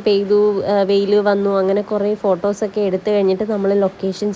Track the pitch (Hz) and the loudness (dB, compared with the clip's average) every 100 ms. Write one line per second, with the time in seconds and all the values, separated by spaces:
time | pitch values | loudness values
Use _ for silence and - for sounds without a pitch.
0 | 208 202 196 208 208 196 - 202 196 202 | 0 0 2 2 2 0 0 0 2 2
1 | 202 208 202 202 202 196 190 202 202 208 | 2 2 2 0 0 0 0 -2 -2 -4
2 | 202 214 202 180 202 202 208 208 202 185 | -2 -2 -2 0 -2 -2 -4 -2 -2 -2
3 | 208 208 190 190 214 208 196 202 190 - | 0 0 2 0 -2 -2 0 2 0 -2
4 | 190 185 208 | -6 -4 -4